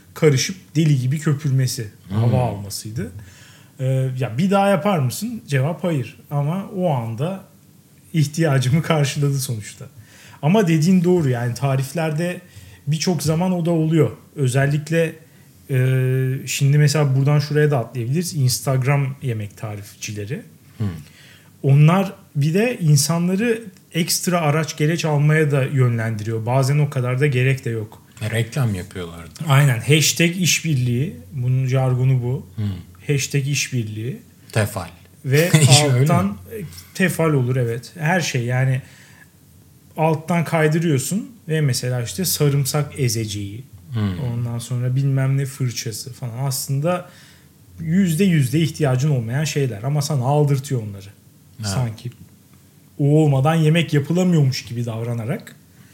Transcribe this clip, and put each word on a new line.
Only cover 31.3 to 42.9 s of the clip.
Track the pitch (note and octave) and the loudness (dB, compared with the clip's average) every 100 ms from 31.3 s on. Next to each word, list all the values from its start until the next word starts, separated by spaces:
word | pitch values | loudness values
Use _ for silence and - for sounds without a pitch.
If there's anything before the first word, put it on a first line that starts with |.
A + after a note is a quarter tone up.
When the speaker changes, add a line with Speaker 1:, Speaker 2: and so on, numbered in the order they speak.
Speaker 1:
Bunun | C#3 B2 B2+ C3 | -6 -2 0 0
jargonu | C3 C3 B2 B2+ C3 | 0 2 2 2 2
bu. | A#2+ C3+ - - | 0 -4 -6 -6
Speaker 2:
Hmm. | G#2 F2+ - - - | -6 -6 -12 -10 -2
Speaker 1:
Hashtag | C#3+ - C#3+ C3+ | -2 -2 -2 -2
işbirliği. | C#3 - B2+ G#2+ G#2+ A#2 G#3 - - - | -2 -2 -4 -4 -6 -8 -10 -14 -20 -6
Speaker 2:
Tefal. | A#2 G2+ F#2+ E2+ - - - C3+ | -2 -2 -4 -10 -14 -20 -12 0
Speaker 1:
Ve | C#3+ E3+ | 2 4
Speaker 2:
<laughs> | |
Hiç | D#3 C#3+ C#3+ D3 | 6 8 6 6
öyle | B2 | 4
Speaker 1:
alttan, | D3 F3 G3 | 4 2 2
Speaker 2:
mi? | G3+ - | -4 -12
Speaker 1:
e, | A2 D3 - - - | -12 -12 -16 -12 -2
tefal | F3+ C#3 E3 | 0 2 2
olur | C#3+ B2 B2+ | 2 2 0
evet. | A#2 A#2 - F3 | -2 -4 -10 -6
Her | D#3 F#3 | -2 0
şey | D3+ - | 0 -2
yani | A#2+ B2+ C3 B2+ - - - - - _ _ - - - - - | -2 0 0 -2 -6 -18 -20 -20 -20 _ _ -20 -20 -20 -14 -2
alttan | D#3+ D#3 - E3+ | 0 0 -2 -2
kaydırıyorsun | D#3 E3 D#3 E3 E3 C3+ - G3 C#4 - - | 0 2 2 2 2 0 0 -4 -6 -12 -4
ve | D#3 | 0
mesela | C#3+ A#2+ B2+ B2 | 0 0 -2 -4
işte | A#2 - F#3 | -4 -4 -4
sarımsak | - D3 C#3+ C3+ D3+ D3 | 0 2 2 0 -2 -4